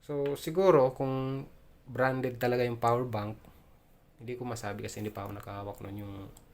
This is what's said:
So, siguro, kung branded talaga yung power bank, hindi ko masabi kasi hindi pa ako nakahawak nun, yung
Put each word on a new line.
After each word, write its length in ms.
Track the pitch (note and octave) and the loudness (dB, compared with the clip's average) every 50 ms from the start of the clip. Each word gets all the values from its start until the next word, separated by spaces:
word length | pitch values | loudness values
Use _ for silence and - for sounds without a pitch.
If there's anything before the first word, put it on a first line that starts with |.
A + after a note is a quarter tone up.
| _ | _
So, 320 | - D3 C#3+ C#3 C#3+ C#3+ | -4 -2 -2 0 0 -2
siguro, 560 | C#3 - D#3+ D#3+ F3+ G3 F#3 E3+ C#3+ B2+ C3 | -4 -4 -2 2 6 8 8 10 8 8 6
kung 560 | C3 - C3+ C3+ C3 C3 C3 C3+ C3+ C3+ C#3 - - - - - - - _ - | 4 0 -2 -2 0 -2 -2 -2 -4 -6 -8 -12 -16 -20 -20 -20 -20 -20 _ -10
branded 480 | B2 A#2 B2+ C3 C3 C3 B2+ B2+ A#2+ | 0 2 2 2 2 0 -2 -4 -2
talaga 240 | A2+ B2 A#2+ B2 B2 | 0 0 2 2 2
yung 160 | B2 A#2+ A#2 | 2 0 0
power 320 | A#2 A#2+ A#2 A#2+ A#2+ B2+ B2 | 2 4 4 4 4 2 -2
bank, 320 | A2 G#2+ G#2 G#2+ A2 - - - - - - - - - _ _ - - _ _ _ _ | -2 -4 -4 -4 -8 -10 -14 -20 -20 -20 -20 -20 -20 -20 _ _ -20 -20 _ _ _ _
hindi 160 | A#2 A2 B2 | -10 -10 -8
ko 80 | B2 B2+ | -8 -6
masabi 400 | B2+ - - - G2+ G2+ G#2+ G#2+ | -6 -6 -6 -6 -6 -6 -6 -8
kasi 160 | G#2 - G#2 | -8 -6 -6
hindi 80 | G#2 G#2+ | -6 -6
pa 160 | - G2+ G2 | -6 -6 -8
ako 80 | G2+ | -8
nakahawak 480 | G2+ G#2 - G2+ G2+ G2+ G2+ G2+ G2+ - | -10 -10 -10 -10 -10 -8 -8 -10 -10 -10
nun, 160 | G#2 G2 G2+ | -12 -10 -10
yung 180 | G#2 G2+ G2+ G2 G2 G2 - - - - - | -10 -10 -10 -10 -12 -14 -16 -16 -20 -20 -20